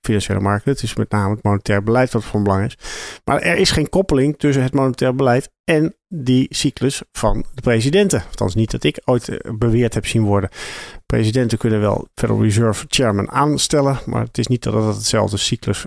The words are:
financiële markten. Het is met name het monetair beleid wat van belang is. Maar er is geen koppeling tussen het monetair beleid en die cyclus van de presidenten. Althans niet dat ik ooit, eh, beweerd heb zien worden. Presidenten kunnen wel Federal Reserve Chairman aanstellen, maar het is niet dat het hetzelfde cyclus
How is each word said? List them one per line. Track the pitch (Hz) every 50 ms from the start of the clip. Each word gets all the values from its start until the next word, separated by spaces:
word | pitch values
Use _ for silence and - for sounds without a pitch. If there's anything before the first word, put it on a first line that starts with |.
financiële | - - 110 101 - - 98 98
markten. | 98 101 101 104 - 139
Het | 139 - -
is | 110 -
met | - 110 -
name | - 104 101 98 104
het | 107 -
monetair | 107 101 95 - - 104 101 101
beleid | 110 117 123 127 123 -
wat | 113 -
van | - - 104 101
belang | 101 98 95 101
is. | - - - - - - - - - - - -
Maar | - - -
er | - 170 175 -
is | 190 -
geen | - 160 151 -
koppeling | - 180 190 - 156 131 135 147 147 -
tussen | - 147 135 135 127
het | 131 -
monetair | 139 135 131 120 - 135 131 123
beleid | 135 139 127 120 127 - - _ _ _
en | - 165 151 156 165 - _ _ -
die | 190 156 127 127 127 127 131 -
cyclus | - - - 143 - - 120 135 135 - - _
van | - - - - - 120 - - -
de | 127
presidenten. | - 127 117 113 110 139 156 196 208 196 - 107 - -
Althans | - - 107 98 87
niet | 110 113 -
dat | - 120 -
ik | 151 - - -
ooit, | - 127 120 - -
eh, | - - - - 113
beweerd | 107 120 123 110 120 120 113 -
heb | 123 -
zien | - - 113 107
worden. | 101 101 101 95 101 - - - - - - - - - - -
Presidenten | - - 117 110 110 110 131 123 113 117 110
kunnen | - 117 107 107
wel | 104 101 101 - - - _
Federal | - - 113 107 107 110
Reserve | 110 101 110 117 110 101 - - -
Chairman | - - 131 113 101 98 98 -
aanstellen, | - 135 143 151 147 139 - - - 147 139 139 135 127 -
maar | - 123 117 113
het | 117 - -
is | 113 -
niet | 127 117 -
dat | 117 110
het | 110 110 107 101
hetzelfde | 104 107 - - 110 101 98 101 95
cyclus | - - 127 - - 113 101 - -